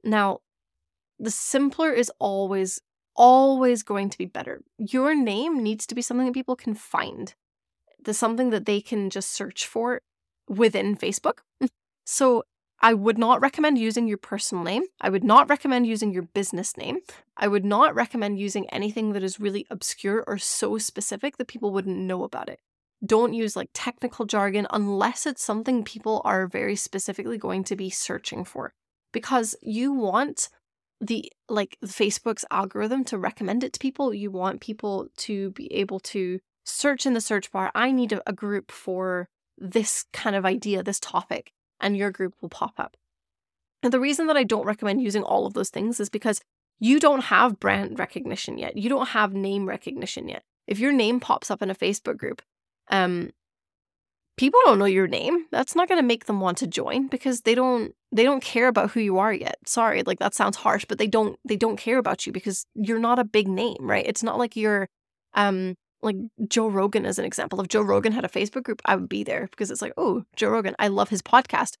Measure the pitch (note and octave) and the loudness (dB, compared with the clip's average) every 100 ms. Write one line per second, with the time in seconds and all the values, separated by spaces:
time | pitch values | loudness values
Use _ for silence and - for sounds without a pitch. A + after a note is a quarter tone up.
0 | A3+ G#3+ G3+ - _ _ _ _ _ _ | 2 2 2 -2 _ _ _ _ _ _
1 | _ _ A3 - - C4+ C#4 C#4 D#4+ A#3+ | _ _ -6 -6 0 2 2 2 0 2
2 | A#3+ - G3+ G3 F#3+ G3 F#3+ - _ _ | 0 -2 -2 -2 -2 0 -2 -6 _ _
3 | _ - A#3+ B3+ C4+ C4+ B3+ A#3+ - G3+ | _ 8 10 10 8 6 4 2 0 -4
4 | G3 - F3+ - - - - _ G#3 B3+ | -4 -6 -8 -8 -10 -12 -14 _ -2 2
5 | C#4 D4+ A#3+ G3+ D4+ D4+ G#3+ G#3+ - A#3+ | 4 4 2 0 0 0 0 -2 -4 -6
6 | A#3+ B3 B3+ B3+ B3+ B3 - G#3+ - - | -2 0 0 -2 -4 -4 -4 -8 -4 -4
7 | - - - - _ _ _ _ _ _ | -4 -6 -12 -12 _ _ _ _ _ _
8 | - G#3 A3+ A3+ B3+ G#3+ G#3 G#3 - G#3+ | -4 0 0 2 2 2 0 -2 0 -4
9 | G3 F#3+ F#3+ - G3+ - - A3+ A#3 B3 | -2 -4 -6 -6 -8 -8 -6 -2 -2 -4
10 | _ _ _ _ _ G3 A3+ A3 G3 G3+ | _ _ _ _ _ 4 4 4 -2 -2
11 | - G3 - - _ _ C4 _ _ _ | -2 -2 -2 -4 _ _ -4 _ _ _
12 | - - C4 A#3 - _ _ _ A3+ A3+ | -8 2 4 4 0 _ _ _ 4 6
13 | G#3 A3+ A3+ B3 C4+ - D4+ C4+ A3 A3+ | 2 2 4 4 4 2 2 4 2 0
14 | A#3 G3+ - G3+ - F#3 E3+ G#3 F#4 _ | -2 -2 -6 -6 -4 -4 -2 -2 -4 _
15 | - F#3+ A3 A#3 C#4 C#4+ C#4+ B3 A#3+ A3 | -2 0 8 8 8 2 2 0 0 0
16 | G#3+ F#3 F3 - F#3+ F3 - - - E4+ | -2 -4 -4 -4 -4 -4 -6 -8 -8 -8
17 | - - _ - G#3 G3+ G3 G#3 D4 G#3+ | -10 -20 _ -2 0 2 2 4 4 4
18 | A#3 A#3+ G#3 G3+ G3+ G3+ F#3 - G#3 G#3+ | -2 -2 -4 -4 -4 -6 -6 -6 -6 -4
19 | G#3+ G3+ F#3+ F#3+ G#3 G3 - F#3+ - - | -4 -2 -4 -4 -4 -4 -8 -8 -8 -6
20 | G3 G#3+ - G3+ - - G3+ G#3+ A3 - | -2 -2 -4 -6 -4 -2 -2 -2 -4 -6
21 | G3+ G3+ C#4+ - B3 A#3 G#3 G3 F#3+ F#3 | -8 -4 -6 -6 -10 -4 -4 -2 -4 -4
22 | F#3 F#3 - - - - _ _ _ _ | -4 -4 -6 -8 -10 -14 _ _ _ _
23 | G#3 A3 A#3+ A3+ A3 G3+ - - - - | 2 4 4 0 -4 -4 -8 -6 -8 -4
24 | B3 - G#3+ G#3+ G3+ G3 G3+ G#3+ G3+ G3 | -6 -4 -2 0 0 0 -2 -2 -2 0
25 | G3+ A#3+ D#4 C4+ - G#3+ B3 B3 G#3 A3 | 0 0 -6 -4 -4 -4 0 -2 -2 -8
26 | A3 G#3+ G#3 F#3+ F#3 F#3+ G3+ G3+ - G3 | -4 -2 0 0 -2 -4 -4 -4 -6 -6
27 | - F#3+ G#3 A3+ F#3+ F#3 F#3 G3+ F#3+ - | -8 -8 -8 -6 -4 -4 -4 -6 -6 -6
28 | - - - - F#3 B3+ - _ _ _ | -6 -6 -8 -10 -10 -10 -12 _ _ _
29 | _ A#3 - B3+ A3 - - G#3+ C4 C4+ | _ -10 0 0 0 -6 -8 -2 -2 0
30 | G#3+ G3 C#4+ - - _ _ _ _ _ | 0 0 -2 -4 -8 _ _ _ _ _
31 | G#3 A3+ - _ - G#3+ G3 - G3 - | -4 -4 -6 _ -4 -2 -2 -6 -14 -2
32 | G#3 - A#3 G#3+ - F#3 G3 G#3 G#3+ C4 | 0 0 -4 -6 -4 -4 -4 -4 -2 -2
33 | B3+ G3+ F3+ - G3 A3 B3+ - C4+ - | -2 -4 -4 -4 -4 -2 -4 -4 -6 -2
34 | C4+ G#3 G3+ F#3+ F#3 - - G#3+ G#3 G3 | -4 -2 -8 -4 -4 -6 -10 -8 -6 -6
35 | - - - G3+ G3 G3 - - G3 F#3+ | -8 -12 -6 -4 -6 -8 -6 -4 -2 -4
36 | - G#3 F#3 F#3 _ _ - - C#4+ C4+ | -6 -4 -4 -6 _ _ -10 -2 0 0
37 | C#4 A#3+ - G#3 - F#3+ F#3+ - B3 C4 | 0 0 0 -2 -2 -6 -4 0 2 2
38 | A#3 G#3 - G3 G#3 G3+ - - - F#3 | 0 -2 -4 -6 -4 -4 -6 -14 -6 -4
39 | F#3 F3+ F3+ _ _ _ F#3+ A3+ G#3+ - | -2 -4 -6 _ _ _ 0 0 0 -4
40 | - - A3+ G3 F#3+ G3+ G#3 G3 F#3 G3 | -6 -6 -2 0 2 0 0 -2 -2 -6
41 | - F3 - - - _ _ _ G3+ G3+ | -2 -4 -2 -8 -8 _ _ _ -2 0
42 | G3+ F#3+ F#3 - E3 - D#3+ - - _ | -2 -2 -6 -6 -16 -6 -6 -4 -8 _
43 | _ _ _ _ _ _ _ _ B3+ B3+ | _ _ _ _ _ _ _ _ 0 2
44 | C4+ D4 D#4+ D4 A#3 G#3+ G3 G#3+ G#3 G3+ | 0 0 2 2 2 0 -2 -2 -2 0
45 | A#3+ G#3 - G3 G3 G3+ F#3+ - G#3 A#3+ | 0 -2 0 0 0 -4 -4 -2 -4 -2
46 | G3+ G#3 A3+ G#3 _ _ _ _ A3 D4 | -4 -2 -2 -4 _ _ _ _ 4 6
47 | D4 C#4 - F#3 A#3+ G3+ G3 G3 G3 D#3+ | 6 4 2 4 4 2 0 0 -2 -6
48 | - F3+ - F#3 - - - - G#3+ C4+ | -6 -6 -8 -8 -8 -8 -8 -4 -2 0
49 | C4 A3+ G#3 G3 G3 G3 F#3+ - - - | 0 0 0 0 -2 -2 -4 -6 -10 -10
50 | - - - - _ _ - G3+ C4 C#4 | -8 -10 -10 -12 _ _ -6 0 4 4
51 | A3 B3 - A3+ - G#3 G3 F#3+ F#3 G3+ | 4 0 0 -2 -2 -4 -4 -2 -2 -2
52 | - - C#3+ - _ _ _ _ _ G3 | -4 -6 -6 -8 _ _ _ _ _ 0
53 | F3+ F3 F3 _ _ _ _ _ _ _ | 0 -2 -6 _ _ _ _ _ _ _
54 | _ _ _ - C4 A#4 B4+ G#3 G3 F#3+ | _ _ _ 0 6 8 8 8 6 4
55 | F#3 - - F4 D#4+ D4 C4+ E4 F4+ F4+ | 2 0 0 -2 0 -2 0 0 2 4
56 | B3 A#3 - G3+ F#3 F3+ B3+ F#3 - A#3+ | 4 2 0 0 0 0 -4 -4 -2 -2
57 | C4+ B3+ C4+ A#3+ - A#3+ B3+ B3 G#3+ - | -2 -2 -2 0 2 4 4 2 -2 -8
58 | _ A3 B3 C4+ - A#3 B3+ A3 G3 A#3 | _ 4 4 4 0 2 4 4 2 0
59 | G#3 F#3 G#3+ G3+ - - - - A3+ - | 2 2 2 0 -6 -8 -4 0 2 2
60 | - F#3 G3 - G3 G3+ A3 G3 - G3+ | 0 0 -2 2 0 2 0 0 -2 -2
61 | G#3+ A3 G#3+ F#3+ - G3+ A3+ G3+ - B3+ | 2 2 2 -4 -4 0 0 0 0 0
62 | A#3+ F#3 - F#3 G3+ F#3+ - - G#3 A3+ | 0 -2 -4 -6 -6 -6 -8 -6 -2 0
63 | A#3 B3 A3 G#3+ G3 F#3 A#3 - B2+ G#3 | 2 2 4 2 2 0 -2 -4 0 0
64 | - G#3 A3+ G#3 A#3+ - G#3+ G#3 F#3+ _ | 0 -2 -2 0 -2 0 0 2 -2 _
65 | _ _ _ - G3+ F#3+ F#3 F3+ _ _ | _ _ _ 2 2 2 -2 -6 _ _
66 | A3 F#3+ A3+ - G#3+ A#3+ A3 G3 G3+ G#3 | -4 -4 -8 -6 -2 0 0 2 2 0
67 | G3+ F#3 F#3+ - - F#3 F#3 G#3+ G3+ G3+ | -2 -4 -4 -4 -6 -6 0 0 4 4
68 | G#3+ A3 B3 - G#3 C4+ B3 G#3 - G3 | 2 0 -2 -4 -4 -6 -8 -4 0 0
69 | F#3 G3 - - G3+ - G3+ - - - | 0 -6 -4 -4 -6 -6 -6 -6 -8 -2
70 | F4 F#3+ - - G#3 A3+ G3 - G#3 G3 | 0 0 -4 -2 0 0 -2 0 0 2
71 | G3+ G3 - A#3+ - - - - | 0 -2 6 6 6 -2 -2 -6